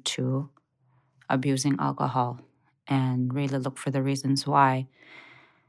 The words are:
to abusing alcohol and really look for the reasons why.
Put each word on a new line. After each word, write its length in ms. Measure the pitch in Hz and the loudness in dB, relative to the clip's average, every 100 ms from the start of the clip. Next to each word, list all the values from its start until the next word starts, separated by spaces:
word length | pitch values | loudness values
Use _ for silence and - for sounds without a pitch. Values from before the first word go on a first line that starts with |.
| - | -4
to 440 | - 127 131 147 - _ _ _ _ _ _ - | -4 -2 -2 -4 -12 _ _ _ _ _ _ -4
abusing 460 | - 143 135 143 139 | -2 0 0 2 0
alcohol 600 | 143 139 139 131 123 123 - _ _ _ - | -2 -2 -2 0 -2 -4 -14 _ _ _ -2
and 460 | 135 131 127 127 | 0 2 0 0
really 240 | 135 143 135 | -2 -2 -2
look 200 | 131 135 | -4 -6
for 140 | - | -4
the 100 | 135 | -2
reasons 440 | 135 139 135 139 - | 0 0 0 0 2
why. 400 | 143 135 131 131 _ - - - - - _ | 6 6 4 -4 _ -20 -20 -20 -20 -20 _